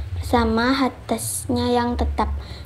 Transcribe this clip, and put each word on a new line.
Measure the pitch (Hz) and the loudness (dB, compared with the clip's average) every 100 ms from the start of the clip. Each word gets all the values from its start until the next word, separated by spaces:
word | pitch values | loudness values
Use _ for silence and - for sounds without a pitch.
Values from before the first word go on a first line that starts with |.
| - - | -6 -6
bersama | - 240 226 226 240 | 2 2 4 4 4
hadasnya | 269 254 - - 220 - - - 247 247 | 4 0 -2 -6 -4 -4 -6 -2 0 2
yang | 240 240 | 2 2
tetap | 240 240 - 214 - - - | 0 0 0 -2 -4 -8 -14